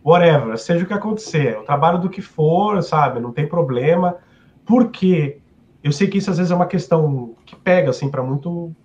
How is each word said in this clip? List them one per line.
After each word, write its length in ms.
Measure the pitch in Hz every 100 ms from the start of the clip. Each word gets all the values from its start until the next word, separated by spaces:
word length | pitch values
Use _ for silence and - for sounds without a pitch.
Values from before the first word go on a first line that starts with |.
whatever, 540 | 143 175 170 147 113 113
seja 260 | - 170
o 40 | 180
que 60 |
acontecer, 640 | 202 214 214 - 160 131 107
eu 80 |
trabalho 360 | - 143 160 180
do 100 | 180
que 120 | -
for, 600 | - - 156 170 208 196
sabe? 380 | 165 156 139 120
Não 120 | 120
tem 160 | 120 147
problema. 680 | 170 143 123 143 175 180 175 _ _ _ _ -
Porque 760 | 233 247 - 185 175 143 143 _ _ _ _
eu 80 | 147
sei 160 | 143 196
que 100 | 196
isso 120 | 196
às 60 | 165
vezes 140 | 175
é 40 | 175
uma 100 | 175
questão 720 | 190 - 165 151 135 120 - _
que 100 | -
pega, 340 | 185 180 131
assim, 200 | - 139
pra 140 | 139
muito, 480 | 127 139 170 170 170 160